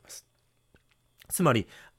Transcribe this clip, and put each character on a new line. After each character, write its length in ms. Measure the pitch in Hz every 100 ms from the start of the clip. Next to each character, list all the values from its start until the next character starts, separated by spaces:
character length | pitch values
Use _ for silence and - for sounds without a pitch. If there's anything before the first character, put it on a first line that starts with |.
ま 80 | -
す。 160 | - _ _ _ _ _ _ _ _ _ _ -
つ 140 | -
ま 120 | 170
り、 120 | 117 92 - -